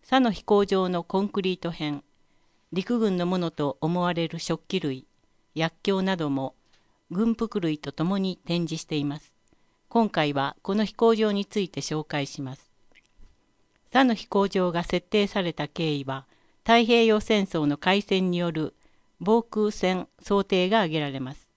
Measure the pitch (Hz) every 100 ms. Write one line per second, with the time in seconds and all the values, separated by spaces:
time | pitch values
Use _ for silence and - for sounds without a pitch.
0 | - 262 240 180 - 208 202 196 185 175
1 | 170 190 202 202 190 180 170 160 151 147
2 | _ _ _ _ _ _ _ 170 185 240
3 | 220 180 175 185 165 - 143 - 160 175
4 | 175 170 165 165 - 165 _ 190 156 131
5 | - _ _ _ _ 156 160 _ - 190
6 | 190 185 151 135 135 _ _ _ _ _
7 | _ 175 226 220 226 208 165 151 143 -
8 | 165 196 190 175 - 170 165 165 - 156
9 | 143 147 - _ _ _ _ _ _ 233
10 | 214 - 151 139 139 - - 202 208 -
11 | 226 220 214 202 196 214 185 - - 156
12 | 151 151 139 - 135 135 _ _ _ _
13 | _ _ - _ _ _ _ _ _ 254
14 | 262 220 - 202 196 190 180 170 175 180
15 | _ 214 202 208 175 - 147 - 160 147
16 | 135 135 - _ _ _ - 233 226 233
17 | 226 214 - 214 190 170 147 143 - 196
18 | - 190 185 175 175 160 151 _ _ _
19 | _ _ 175 226 226 208 214 - 185 185
20 | - _ - 202 190 190 185 220 175 156
21 | 143 135 127 143 _